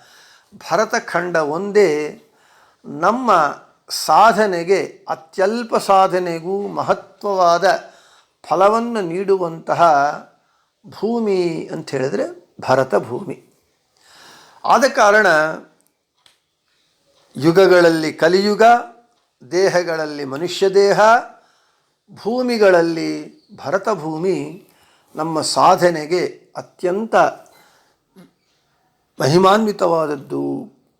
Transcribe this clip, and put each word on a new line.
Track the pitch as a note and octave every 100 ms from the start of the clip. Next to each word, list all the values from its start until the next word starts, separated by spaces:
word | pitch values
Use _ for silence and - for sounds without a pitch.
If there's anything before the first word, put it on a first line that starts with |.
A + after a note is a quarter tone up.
| _ _ _ _ _ G#2
ಭರತಖಂಡ | - E3+ G#3+ A#3 A3+ E3+ F3 F3
ಒಂದೇ | D3+ D#3 G3+ G3+ F#3+ D3+ D3+ A3 _ _ _ _ _ _ -
ನಮ್ಮ | C#3+ F3 A#3 B3+ F#3 D3 - _ _ _
ಸಾಧನೆಗೆ, | - - D#3+ G#3+ G3+ G#3+ F3 E3+ F#3+ C3 - -
ಅತ್ಯಲ್ಪ | D#3+ - - F#3+ A#3 A#3 A3
ಸಾಧನೆಗೂ | - G3 F#3+ F3+ F3+ E3 E3 G3 G3+
ಮಹತ್ವವಾದ | D#3+ C#3 G3 - _ G#3 F#3+ F3 E3+ F#3 E3+ - _ _ _ _ _ -
ಫಲವನ್ನು | D#3 G3 A3 A#3 A#3
ನೀಡುವಂತಹ | F3+ E3+ G3 G3 F3 E3 E3 D3 E3+ D3 C#3+ D#3 - _ _ _ _ _ G3
ಭೂಮಿ | - G#3 A#3 G#3+ F#3+ F3 D#3+ -
ಅಂತ | D#3 D3
ಹೇಳಿದ್ರೆ | C#3 C3 G3 D#4 F4 _ _
ಭರತ | - C3 C3 G3+
ಭೂಮಿ. | A#2+ A#2+ G#2 C3+ _ _ _ _ _ _ _ _ - - _ _ -
ಆದ | G3+
ಕಾರಣ | C4 C4 G#3+ G#3 G#3 D#3+ D#3 - - _ _ _ _ _ _ _ _ _ _ _ _ _ _ _ _ -
ಯುಗಗಳಲ್ಲಿ | C#3 E3 F#3+ F3+ F3 E3 D#3
ಕಲಿಯುಗ, | C#3+ D#3+ F#3 G3+ G#3 A3 A#3+ A#3+ - _ _ _ _ B2+
ದೇಹಗಳಲ್ಲಿ | E3 F#3+ E3+ F3 D#3+ D3+ D3 C#3+
ಮನುಷ್ಯ | C3+ E3+ - G3
ದೇಹ, | F#3+ G3+ F3+ G#3+ A#3+ - - _ _ _ _ _ _ _
ಭೂಮಿಗಳಲ್ಲಿ | F#3 G3 B3 B3+ A#3 G3+ F3 E3 E3 D#3 D3+ D3+ _ _ G3
ಭರತ | - F3+ G3
ಭೂಮಿ | G3+ D3+ D#3 F#3 E3 C#3+ E3 _ _ _ _ _ -
ನಮ್ಮ | D#3 D#3+
ಸಾಧನೆಗೆ | C#3+ - C#3+ F#3 F3 E3 D3 F3+ D#3 - _ -
ಅತ್ಯಂತ | C#3 _ F3+ F#3+ A3+ A3 D#3 - - _ _ _ _ _ _ F#3+ F3 _ _ _ _ _ _ _ _ _
ಮಹಿಮಾನ್ವಿತವಾದದ್ದು, | C#3 E3 F#3+ G#3 A3 G3+ F3+ E3 D#3 C#3+ C#3 C#3 C#3 C#3 C3+ _ _ _